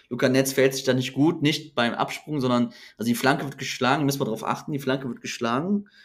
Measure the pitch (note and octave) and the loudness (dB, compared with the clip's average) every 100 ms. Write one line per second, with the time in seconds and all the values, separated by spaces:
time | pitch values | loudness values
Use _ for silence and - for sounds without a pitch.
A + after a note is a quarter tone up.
0 | - A#2+ C3 C3 C3+ - C#3 C#3 - B2+ | -10 0 2 2 2 4 2 2 0 0
1 | B2+ C3 D#3 E3+ C#3+ D3+ - - A#2 - | 0 2 2 2 0 0 -4 -2 0 0
2 | - - - D3+ B2+ B2 A#2+ - - - | -4 -6 -6 -2 2 2 0 -4 -18 -6
3 | A2+ A#2 C3+ C#3 C#3+ - - - B2 D3+ | -2 2 2 2 -2 -8 -10 -2 0 2
4 | C#3 C#3 A#2 A2 - - - C#3+ C3 C#3 | 2 0 -2 -4 -4 -4 -4 -4 -2 -2
5 | C#3 A2+ B2 - A#2 B2 F3 G3+ G3+ _ | -4 -8 -10 -4 -2 0 0 -2 -2 _